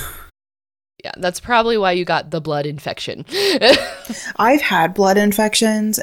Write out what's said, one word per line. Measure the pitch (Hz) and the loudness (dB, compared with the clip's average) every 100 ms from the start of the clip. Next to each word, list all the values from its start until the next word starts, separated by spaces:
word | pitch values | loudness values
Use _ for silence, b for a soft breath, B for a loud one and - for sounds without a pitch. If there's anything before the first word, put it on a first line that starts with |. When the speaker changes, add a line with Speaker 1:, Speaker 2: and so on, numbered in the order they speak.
Speaker 1:
<laughs> | B B B _ _ _ _ _ _ - | B B B _ _ _ _ _ _ -18
Speaker 2:
Yeah, | - - | -16 -6
that's | 180 - | -6 -6
probably | - 240 226 226 | -2 0 2 2
why | 190 | 2
you | 180 | 0
got | 170 160 151 | 0 -2 -2
the | 160 | -6
blood | 156 147 147 | -4 -4 -4
infection. | 147 127 - - - - | -6 -8 -8 -10 -10 -8
<laughs> | 370 403 330 220 - - - - 226 - - | -2 0 2 4 4 2 -10 -12 -12 -10 0
Speaker 1:
I've | 214 285 | 4 4
had | - 180 160 | 2 2 0
blood | 185 190 202 | 2 4 4
infections, | 208 202 214 - 220 214 214 214 | 4 2 0 2 2 2 -2 0